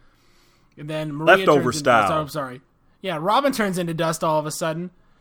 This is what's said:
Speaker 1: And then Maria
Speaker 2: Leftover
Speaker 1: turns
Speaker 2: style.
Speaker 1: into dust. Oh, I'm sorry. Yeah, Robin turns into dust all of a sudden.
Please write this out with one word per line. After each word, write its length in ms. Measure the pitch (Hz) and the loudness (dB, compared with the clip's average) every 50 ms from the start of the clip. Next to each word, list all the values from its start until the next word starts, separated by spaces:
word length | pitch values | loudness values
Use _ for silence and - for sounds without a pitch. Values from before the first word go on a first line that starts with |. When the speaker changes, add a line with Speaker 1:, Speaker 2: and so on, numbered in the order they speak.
| _ _ _ _ _ _ _ _ _ _ _ _ _ _ _ | _ _ _ _ _ _ _ _ _ _ _ _ _ _ _
Speaker 1:
And 120 | - 147 151 | -16 -12 -8
then 220 | 156 156 156 156 143 | -8 -6 -6 -6 -6
Maria 240 | 143 156 165 185 | 0 4 4 6
Speaker 2:
Leftover 260 | 196 190 185 151 143 120 123 | 6 6 4 4 4 4 0
Speaker 1:
turns 60 | 117 151 | -2 0
Speaker 2:
style. 180 | 143 131 120 113 | 2 4 4 4
Speaker 1:
into 80 | 104 | 4
dust. 60 | 95 82 | 2 0
Oh, 40 | 156 | -2
I'm 80 | 156 135 | -4 -4
sorry. 320 | - 156 135 127 127 123 _ _ _ _ _ _ _ _ | -6 -8 -8 -10 -10 -16 _ _ _ _ _ _ _ _
Yeah, 160 | - 190 170 151 | -8 -8 -6 -4
Robin 300 | 156 196 214 254 277 277 | -2 0 2 2 2 0
turns 260 | 269 226 214 196 180 | 0 -2 -2 -2 -2
into 160 | 180 175 170 165 | -4 -4 -4 -2
dust 300 | 160 170 160 165 - - | -2 -2 -2 -2 -2 0
all 160 | 165 156 156 | 0 0 0
of 80 | 147 | -2
a 40 | 156 | -4
sudden. 380 | 151 - 180 160 156 165 175 180 _ _ _ _ _ _ | -6 -6 -4 -4 -4 -6 -8 -12 _ _ _ _ _ _